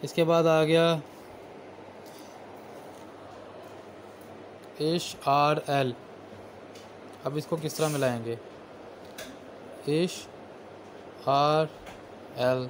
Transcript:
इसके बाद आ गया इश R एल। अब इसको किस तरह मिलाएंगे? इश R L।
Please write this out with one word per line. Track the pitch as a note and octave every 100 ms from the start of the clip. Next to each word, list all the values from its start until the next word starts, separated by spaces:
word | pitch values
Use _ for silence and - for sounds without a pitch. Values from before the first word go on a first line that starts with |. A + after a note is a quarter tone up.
इसके | D3 -
बाद | D#3+ E3 E3
आ | D#3+
गया | D#3 E3 E3 E3 D3 - - - - - - - - - - - - - - - - - - - - - - - - - - - - - - - - - - - - -
इश | D3+ E3+ - - -
R | C#3 D3 D3+ -
एल। | C#3 C3+ A#2 - - - - - - - - - - - - D3
अब | D3
इसको | D3 E3
किस | D#3 D3+
तरह | D#3
मिलाएंगे? | D3 C3+ A#2+ A2+ A#2 - - - - - - - - - - - - - - -
इश | D3+ F3 - - - - - - - - - - - -
R | C#3 D3 D#3 D#3 - - - - - - -
L। | B2+ C3 B2+